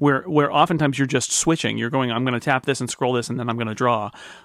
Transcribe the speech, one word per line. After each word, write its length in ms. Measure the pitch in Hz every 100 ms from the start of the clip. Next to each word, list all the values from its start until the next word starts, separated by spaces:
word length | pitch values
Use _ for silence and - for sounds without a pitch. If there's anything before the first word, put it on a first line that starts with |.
Where, 200 | 143 135
where 280 | 185 151 143
oftentimes 460 | 143 170 165 147 131
you're 80 | 135
just 260 | 135 -
switching. 460 | - 160 160 110 110
You're 100 | 117
going, 240 | 135 123
"I'm 120 | 113 127
gonna 140 | 120
tap 260 | 151 131 139
this 140 | 135
and 80 | 123
scroll 240 | - 127
this, 160 | 123 120
and 100 | 123
then 80 | 120
I'm 80 | 117
gonna 180 | 113
draw." 360 | 104 127 113 104 - - -